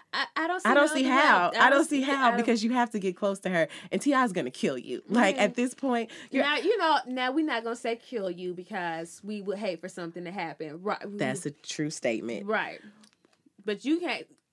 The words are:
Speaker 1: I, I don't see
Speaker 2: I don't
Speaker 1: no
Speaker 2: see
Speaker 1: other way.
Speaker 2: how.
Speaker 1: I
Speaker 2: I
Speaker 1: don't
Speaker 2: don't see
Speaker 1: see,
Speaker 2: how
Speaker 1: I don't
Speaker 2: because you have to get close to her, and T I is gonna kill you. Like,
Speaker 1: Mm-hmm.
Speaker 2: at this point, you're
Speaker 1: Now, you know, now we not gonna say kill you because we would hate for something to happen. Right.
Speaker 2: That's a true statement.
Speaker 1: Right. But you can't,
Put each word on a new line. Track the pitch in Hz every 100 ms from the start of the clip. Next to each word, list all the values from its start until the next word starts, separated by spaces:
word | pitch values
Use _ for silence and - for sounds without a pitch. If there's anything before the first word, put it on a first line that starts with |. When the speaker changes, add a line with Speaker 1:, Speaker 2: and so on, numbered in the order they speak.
| _
Speaker 1:
I, | - 277 -
I | 330
don't | 359
see | -
Speaker 2:
I |
don't | 277 302
Speaker 1:
no |
Speaker 2:
see | 302 262
Speaker 1:
other |
way. | 262
Speaker 2:
how. | 294 202
Speaker 1:
I | 175
Speaker 2:
I |
Speaker 1:
don't | 220 240
Speaker 2:
don't | 277
see | 330 285
Speaker 1:
see, |
Speaker 2:
how | 262 277 254
Speaker 1:
I |
don't | 240
Speaker 2:
because | 233 233
you | 220
have | 254 240
to | 220
get | 190 180
close | 202 196
to | 185
her, | 180 156 - -
and | 185
T | 285
I | 262
is | 247
gonna | 175 127
kill | - 185 131
you. | - 123 -
Like, | 233 202 -
Speaker 1:
Mm-hmm. |
Speaker 2:
at | 208
this | - 247
point, | - 277 240 220 - -
you're | 262
Speaker 1:
Now, | 277 294
you | 294 440
know, | 330 285 247
now | 254 254
we | 277
not | 311 233
gonna | 226 233
say | 233
kill | 233 - 240 190
you | 175 180
because | 175 180 214 175 165 170 -
we | 202 214
would | 190 196
hate | 208 165
for | 185
something | - 170 175
to | 175
happen. | 196 165 151 156 156
Right. | 190 190
Speaker 2:
That's | - 202 131 131 147
a |
true | 143 - - 151
statement. | - 127 117 110 117 202
Speaker 1:
Right. | 220 143 80 208 _ _ _ _ _ _ _
But | 208 202
you | 247 330
can't, | 339 208 - _ _